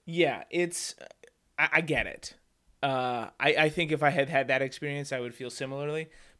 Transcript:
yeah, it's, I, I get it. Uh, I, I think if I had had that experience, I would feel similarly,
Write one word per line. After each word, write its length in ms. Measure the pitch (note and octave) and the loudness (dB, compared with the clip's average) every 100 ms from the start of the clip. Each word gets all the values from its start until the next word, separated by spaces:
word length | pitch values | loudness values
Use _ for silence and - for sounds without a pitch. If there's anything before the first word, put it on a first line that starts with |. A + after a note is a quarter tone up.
| - | -6
yeah, 380 | E3 D#3 A2 - | 2 2 2 -4
it's, 460 | E3+ F3 E3+ - - - - - _ _ - | -2 0 -2 -8 -10 -18 -20 -20 _ _ 0
I, 100 | D3+ | 2
I 100 | D#3 | 2
get 240 | E3 C3 G2+ | 2 0 0
it. 260 | - - - _ _ _ - | -6 -14 -18 _ _ _ -4
Uh, 440 | C#3 C3 B2+ A#2+ A2 - | -2 0 0 -2 -6 0
I, 160 | D3 D3+ | 2 4
I 100 | D#3 | 4
think 240 | D3+ D#3+ | 2 0
if 100 | D3+ | 2
I 60 | D3 | 2
had 220 | C#3 C3+ | 4 2
had 180 | C#3+ C3 | 2 2
that 140 | C3 | 2
experience, 500 | C3+ - D3 C#3+ C#3+ | 0 -4 -6 -6 -4
I 80 | C3 | -4
would 140 | A#2+ | -6
feel 160 | A#2 B2 | -8 -10
similarly, 580 | - C3+ C3+ D3 D#3 D#3+ - - | -6 -6 -4 -4 -4 -6 -14 -20